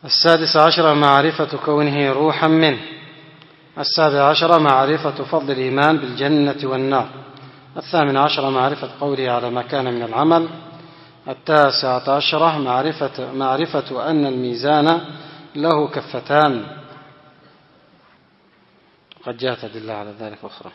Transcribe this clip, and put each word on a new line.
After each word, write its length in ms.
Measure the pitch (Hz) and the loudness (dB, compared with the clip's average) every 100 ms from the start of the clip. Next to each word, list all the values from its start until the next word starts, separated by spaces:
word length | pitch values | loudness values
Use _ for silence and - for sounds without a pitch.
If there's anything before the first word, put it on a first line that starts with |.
| 151 | -4
السادس 500 | - 165 165 160 160 | 0 4 4 4 4
عشر 360 | 151 - 160 | 4 6 2
معرفة 640 | 147 147 139 151 156 151 143 - | 4 6 4 4 0 -4 -4 -2
كونه 460 | 147 147 143 143 | 0 0 0 0
روحاً 360 | 135 156 147 160 | 0 0 2 2
منه. 320 | 160 160 127 - - - - - - - _ _ - | 4 2 0 -8 -16 -20 -20 -20 -20 -20 _ _ -10
السابع 520 | 147 - 156 143 139 | -6 2 2 4 4
عشر 300 | 151 165 170 | 4 4 4
معرفة 640 | 151 135 135 151 151 135 | 6 4 2 0 -2 -6
فضل 280 | 135 165 143 | -4 -4 -2
الإيمان 460 | 135 131 135 147 160 | -4 -2 2 2 2
بالجنة 600 | 135 123 139 151 143 139 | -2 -4 0 2 2 -2
والنار. 460 | 135 131 131 135 120 - - - - - - - | -4 -4 0 0 -2 -10 -20 -20 -20 -20 -18 -16
الثامن 400 | - 170 147 135 | -4 0 2 2
عشر 320 | 147 - 135 | 2 0 -2
معرفة 400 | 135 127 143 117 - | 0 0 -2 -10 -6
قوله 320 | 143 135 131 | -4 -2 -2
على 180 | 120 120 | -2 -2
ما 120 | 123 | -6
كان 320 | 120 143 127 | -4 -4 -4
من 100 | 120 | -4
العمل. 460 | 117 113 151 165 165 - - - - - - _ - | -6 0 2 2 2 -10 -18 -20 -20 -20 -20 _ -14
التاسعة 840 | 131 - 156 143 131 131 127 135 | -12 0 4 4 2 -2 -2 0
عشرة 480 | 139 143 156 165 156 | 0 0 2 2 0
معرفة، 760 | 135 123 143 160 135 - 127 | -2 0 -2 -4 -6 -6 -10
معرفة 760 | 131 135 135 160 147 131 127 127 | -6 -2 -2 -2 -4 -6 -6 -2
أن 160 | 160 143 | 0 0
الميزان 760 | 127 127 120 135 151 151 165 170 - - - - 147 | -2 -4 -4 0 2 2 0 -4 -16 -18 -20 -16 -4
له 320 | 160 156 147 | 0 0 0
كفتان. 760 | - - 127 - 147 151 123 101 - - - - - - _ _ _ _ _ _ _ _ _ _ _ _ _ _ _ _ _ _ - - | -4 -8 -12 -2 2 2 0 -8 -16 -20 -20 -20 -20 -20 _ _ _ _ _ _ _ _ _ _ _ _ _ _ _ _ _ _ -18 -14
قد 120 | 117 | -6
جاءت 260 | 131 120 | -6 -6
أدلة 300 | 113 110 110 | -10 -14 -12
على 200 | 107 104 104 | -12 -12 -14
ذلك 180 | 110 107 | -16 -16
أخرى. 280 | - - - | -20 -18 -20